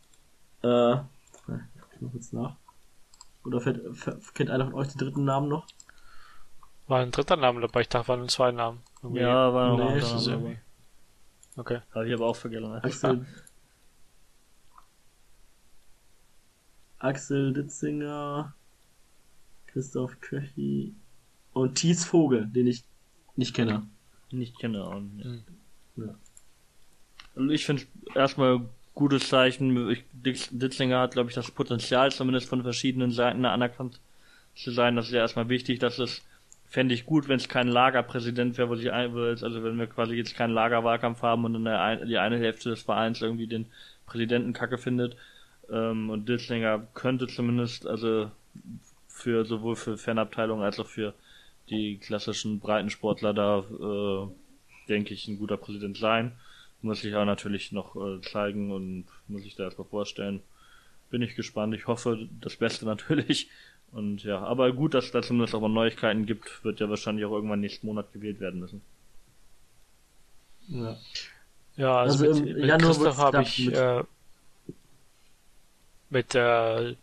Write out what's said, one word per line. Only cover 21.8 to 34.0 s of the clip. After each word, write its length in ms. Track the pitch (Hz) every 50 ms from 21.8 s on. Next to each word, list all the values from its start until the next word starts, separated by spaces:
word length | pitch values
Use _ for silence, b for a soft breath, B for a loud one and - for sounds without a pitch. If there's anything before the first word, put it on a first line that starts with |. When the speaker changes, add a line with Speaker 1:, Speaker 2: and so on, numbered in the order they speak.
| 165 170 175 170 -
Speaker 1:
Vogel, 420 | - - 170 156 135 123 113 107
den 200 | 107 117 123 123
ich 160 | 123 120 - - - - _ _ _ _ _ _ - _
nicht 180 | 135 127 - -
kenne. 340 | 127 117 110 107 107 107 - - _ _ - _ - - -
Speaker 3:
Nicht 260 | 127 127 120 120 - -
kenne 240 | - 117 110 101 90
auch 160 | 87 95 101
nicht. 260 | 101 101 101 104 -
Speaker 2:
Hm. 180 | 123 120 117 110 - - - - - - - - _ _
Speaker 1:
Ja. 180 | 123 110 104 - - - - _ - - - - _ _ _ _ - - - - _ - _ _ - - - -
Speaker 3:
Also 140 | 127 131 147
ich 160 | 151 147 -
find's 200 | - 147 135 - - - - - - -
erstmal 460 | 135 135 135 - 147 135 127 127 123 120 107 - - - - -
gutes 340 | - 143 139 139 127 - -
Zeichen. 600 | 139 131 127 127 123 - 135 131 127 123 120 101
Ich, 120 | 117 120 - -
Ditz-, 380 | - 123 123 131 123 - - -
Ditzinger 480 | 127 120 131 131 131 - 135 127 127 127
hat, 120 | 127 123 127
glaub 140 | 127 123 120
ich, 60 | -
das 160 | 127 113 -
Potenzial, 600 | - - 135 - 123 113 - - 127 123 135 139
zumindest 380 | - - 131 127 131 127 - -
von 140 | 131 127 123
verschiedenen 480 | 123 117 - - 131 127 127 127 123
Seiten 340 | 117 123 120 123 104 123 127
anerkannt 540 | 117 95 123 123 120 117 - 131 120 - -